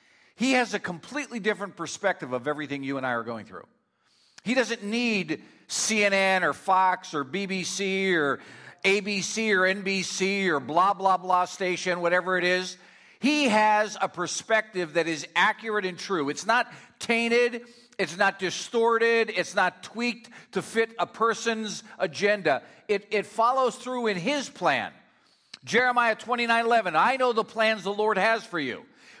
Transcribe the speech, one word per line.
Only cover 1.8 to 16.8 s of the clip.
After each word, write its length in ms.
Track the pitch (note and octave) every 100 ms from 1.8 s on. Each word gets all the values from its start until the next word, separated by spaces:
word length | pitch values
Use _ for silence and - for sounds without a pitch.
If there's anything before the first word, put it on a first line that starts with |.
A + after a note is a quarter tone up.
| D#3+ - G3 E3+ C#3
of 140 | B2 C3
everything 380 | D3 C#3+ C#3+
you 120 | C3+ C#3
and 80 |
I 60 | C3
are 140 | A#2+
going 200 | A2+ A2+
through. 220 | G2 F2+ - _ _ _ _ _ _ -
He 100 | G3
doesn't 300 | B3+ A3+ A3+
need 580 | G3+ A#3 A#3+ G#3 D#3+ D3 - - -
C 380 | - - A3
N 80 | G3+
N 320 | G3 F#3+ F#3+
or 80 | E3
Fox 600 | C#3 - F#3 F#3 F3+ -
or 120 | D3+
B 220 | B2+ F3+ G3
B 180 | F#3+
C 500 | D#3+ - G3 F#3+ F#3+
or 260 | E3+ C#3+ C3 - - - -
A 160 | F#3+ G3+
B 200 | G#3 G3+
C 320 | - A3 A3
or 140 | F#3+ F#3
N 160 | G3
B 200 | G3 F#3+
C 460 | E3+ - F#3+ G3+ F#3+
or 120 | D3
blah, 340 | B2+ D#3+ F#3+
blah, 220 | F#3+ F#3+ F#3
blah 280 | F#3 F3+
station, 560 | F3+ - F#3 E3+ F3+ F3
whatever 380 | E3+ F3+ F3+ F#3
it 60 |
is. 340 | F3 F3+ F#3 - - - - -
He 240 | C4 D4+
has 520 | C4+ G#3+ G#3+ G#3+ G#3+ G#3
a 80 | F#3+
perspective 840 | E3+ E3+ - - A3+ A3+ F#3 E3
that 120 | E3 E3
is 200 | D#3 E3
accurate 520 | E3+ G3+ G#3+ A3 G#3 F#3
and 120 | F3
true. 300 | - F#3 C#3
It's 180 | D3 G3
not 240 | A#3+ - -